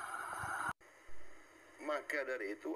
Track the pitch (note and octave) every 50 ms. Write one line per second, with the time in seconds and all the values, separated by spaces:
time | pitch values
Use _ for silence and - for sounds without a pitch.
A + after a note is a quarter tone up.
0 | - - - - - - - - - - - - - - - - - - - -
1 | - - - - - - - - - - - - - - - - - D3+ D3+ C3+
2 | - - D3+ C#3+ C3 C3 B2+ B2 G2+ G2 G#2+ - - - -